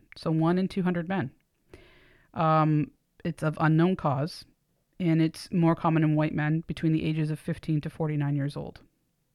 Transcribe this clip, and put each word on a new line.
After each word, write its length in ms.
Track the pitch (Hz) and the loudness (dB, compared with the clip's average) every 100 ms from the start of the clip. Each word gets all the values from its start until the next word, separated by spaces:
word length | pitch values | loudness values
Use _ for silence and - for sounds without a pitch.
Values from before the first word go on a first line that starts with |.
| - - | -16 -8
So 140 | 165 | -2
one 260 | 160 160 180 | 0 2 2
in 120 | 190 | 0
two 140 | 202 | -2
hundred 260 | 185 175 165 | -2 -2 -4
men. 220 | 196 135 - _ _ _ - - _ _ _ _ | -4 -4 -10 _ _ _ -20 -20 _ _ _ _
Um, 600 | - 160 156 156 151 - _ _ _ | -2 2 4 4 2 0 _ _ _
it's 180 | 175 160 | -8 -4
of 160 | 156 151 | -4 0
unknown 360 | 156 156 175 190 | 2 4 4 2
cause, 480 | 151 135 156 - - _ _ _ _ _ | 0 -2 -4 -8 -20 _ _ _ _ _
and 200 | 175 160 | 0 2
it's 280 | 160 - - | 2 -2 -4
more 240 | 185 165 | 2 2
common 300 | 165 170 160 | 2 2 2
in 100 | 156 | 2
white 200 | 151 156 | 2 0
men 280 | - 151 160 - | -2 -2 -2 -4
between 240 | 165 160 | -2 0
the 120 | 160 | 0
ages 260 | 160 156 151 | 0 -2 -4
of 100 | 156 | -4
fifteen 400 | - 165 - 156 | -6 -8 -2 -4
to 100 | 147 | -4
forty-nine 460 | - 156 151 143 143 | -6 -4 -2 -2 -2
years 200 | 139 143 | -4 -6
old. 260 | 143 - - _ _ _ _ | -12 -14 -20 _ _ _ _